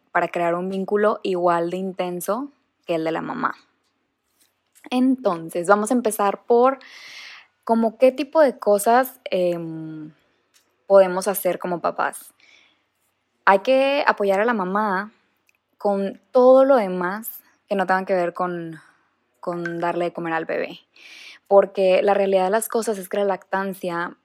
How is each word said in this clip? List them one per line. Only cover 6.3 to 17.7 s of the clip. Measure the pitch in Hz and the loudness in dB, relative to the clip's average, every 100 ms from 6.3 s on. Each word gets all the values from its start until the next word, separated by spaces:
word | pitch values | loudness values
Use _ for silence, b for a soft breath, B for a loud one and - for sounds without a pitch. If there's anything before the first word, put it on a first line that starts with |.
| 196 | -2
por | - 240 254 262 B B B B B B B _ | 2 4 4 0 B B B B B B B _
como | - 226 226 220 | -2 0 0 2
qué | 262 | 2
tipo | 262 285 320 | 2 -2 2
de | 277 247 | 2 2
cosas, | 208 202 233 240 254 - - | 0 2 4 2 0 -8 -6
em, | 185 180 170 165 160 156 156 156 - _ _ _ _ _ _ - | -2 0 -2 -6 -10 -12 -12 -16 -20 _ _ _ _ _ _ 4
podemos | 196 185 185 202 | 6 6 2 -4
hacer | 185 180 175 | -2 -4 -4
como | 185 175 | -6 -4
papás. | 175 170 147 - - _ b b b b b _ _ _ _ _ | -4 -4 -6 -6 -18 _ b b b b b _ _ _ _ _
Hay | - 196 | 2 2
que | 226 262 269 285 - | 4 2 2 0 0
apoyar | - 202 190 | 0 0 0
a | |
la | 233 | 0
mamá | 226 180 202 214 185 208 _ _ _ _ _ _ _ | -2 -2 -2 -2 -4 -6 _ _ _ _ _ _ _
con | 202 196 196 - _ | -4 -2 -4 -10 _
todo | 254 254 262 | 4 8 8
lo | 269 262 | 6 4
demás | 190 180 180 208 233 - b b | 2 -4 -4 -6 -12 -18 b b
que | _ | _